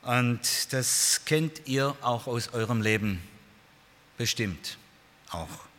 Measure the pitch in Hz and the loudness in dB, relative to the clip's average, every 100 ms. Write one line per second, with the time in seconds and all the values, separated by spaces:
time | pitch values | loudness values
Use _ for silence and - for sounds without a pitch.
0 | 123 123 123 117 - - - 135 120 - | 2 2 2 0 0 -2 -2 -2 0 2
1 | - - - 156 160 156 - 131 139 139 | 2 2 2 2 2 -4 -2 0 0 0
2 | 123 117 123 117 - 120 110 117 107 110 | 0 0 -2 -4 -2 -2 0 2 4 4
3 | 104 92 85 - - - - - - - | 2 -2 -6 -18 -20 -20 -20 -20 -20 -20
4 | - - 117 - 113 80 - - - - | -20 -4 -2 0 -2 -4 -10 -14 -18 -20
5 | - - - 85 80 80 - | -20 -20 -12 -8 -8 -12 -18